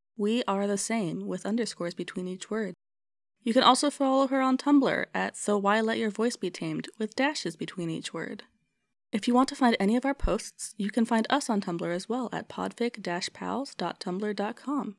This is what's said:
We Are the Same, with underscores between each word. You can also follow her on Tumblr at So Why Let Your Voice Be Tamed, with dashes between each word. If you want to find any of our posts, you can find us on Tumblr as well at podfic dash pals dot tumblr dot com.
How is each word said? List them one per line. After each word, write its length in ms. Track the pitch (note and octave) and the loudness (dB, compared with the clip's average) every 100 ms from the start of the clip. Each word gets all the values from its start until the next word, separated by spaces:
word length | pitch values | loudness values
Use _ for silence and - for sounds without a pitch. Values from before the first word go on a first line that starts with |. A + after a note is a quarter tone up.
| _ - | _ -4
We 260 | G#3 A#3 - | 0 0 0
Are 220 | G3 G3+ | 0 0
the 100 | G3+ | -2
Same, 500 | - A3+ F3 E3+ G3 | -2 -2 -2 -4 -6
with 180 | F#3 F#3+ | -6 -2
underscores 480 | A3+ G#3 - E3+ | -2 -2 -4 -8
between 360 | F3 E3+ - F3+ | -6 -8 -6 -6
each 200 | F#3 - | -8 -6
word. 240 | G#3+ G3+ F3 _ _ _ _ _ _ | -4 -4 -8 _ _ _ _ _ _
You 100 | - | 2
can 120 | A#3 | 6
also 260 | - C4 D4 | 8 6 4
follow 380 | - C4+ C4+ C4+ | 2 2 4 4
her 140 | C4+ | 2
on 160 | C4 C4 | 2 2
Tumblr 500 | C#4+ C#4+ A#3+ - - | 6 6 6 2 -2
at 220 | F#3+ F#3+ - | -2 -4 -4
So 220 | - G#3 | 0 2
Why 240 | G3 G#3+ | 4 2
Let 160 | A3 A3+ | 2 0
Your 140 | A3 | -2
Voice 260 | G3+ A#3 A#3+ | 0 -2 0
Be 120 | F#3 | -6
Tamed, 380 | E3+ E3 D#3 - - | -4 -6 -6 -8 -6
with 200 | G#3+ - | -6 -2
dashes 400 | C4+ - F3 D#3+ | -2 -2 -6 -6
between 320 | E3 - E3+ | -8 -6 -4
each 240 | E3 - | -4 -8
word. 320 | E3 - G3+ - _ _ _ _ _ _ | -8 -10 -10 -16 _ _ _ _ _ _
If 160 | G#3 - | -2 2
you 60 | |
want 160 | A#3+ C4 | 4 4
to 60 | C#4+ | 4
find 200 | B3+ A3+ | 4 4
any 200 | G3 A#3+ | 4 2
of 80 | C4+ | 0
our 80 | |
posts, 600 | C#4 - F#3 - - - - | 0 0 0 -4 -12 -12 -6
you 120 | G3+ | -2
can 140 | A#3+ | 0
find 240 | A3+ A3+ A3 | 2 2 2
us 200 | C#4+ C#4+ | 0 0
on 100 | G#3 | -2
Tumblr 340 | G3 E3+ E3+ | 0 -4 -2
as 140 | F3 - | -4 -4
well 220 | B3 A#3+ | -4 -4
at 160 | E3 - | -6 -8
podfic 540 | - F#3+ - A#3+ A3 | -6 -6 -2 -4 -4
dash 280 | F#3+ F3 - | -6 -4 -6
pals 420 | - F#3 G3+ F#3 - | -8 -6 -4 -6 -6
dot 240 | E3+ - | -6 -6
tumblr 340 | - F#3 G#3+ | -6 -4 -4
dot 220 | G#3 G#3 A#3 | -4 -4 -6
com. 400 | - C#4+ G#3+ | -6 -4 -4